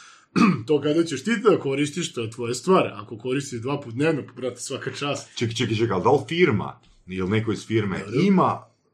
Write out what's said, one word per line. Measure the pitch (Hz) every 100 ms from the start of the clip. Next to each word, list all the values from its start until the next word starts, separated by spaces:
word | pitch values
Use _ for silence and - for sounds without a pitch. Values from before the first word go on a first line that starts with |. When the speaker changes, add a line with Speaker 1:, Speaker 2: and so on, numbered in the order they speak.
| - - _
Speaker 1:
<clears throat> | - 226 139 110
To | 147
kada | 151 156
ćeš | 165 131
ti | 214 233
da | 226 170
koristiš, | 139 135 147 175 156
to | -
je | 113
tvoja | 123 117
stvar. | 120 175 185 113
Ako | 104 104 110
koristiš | 127 139 139 120
dva | 120 143
put | 120
dnevno, | 117 160 151 104
brate, | - 127 -
svaka | - 127 131
čast. | - 143 131 -
Speaker 2:
Čekaj, | - 117
čekaj, | - 113 110
čekaj, | 113
ali | 95
da | 101
li | 143 117
firma | 165 175 104 69 - _ _ -
ili | 92 92
neko | 110 110
iz | 98 -
firme | 110 101 90
Speaker 1:
Dobro. | 98 135
Speaker 2:
ima | 196 185 127 95 - _ _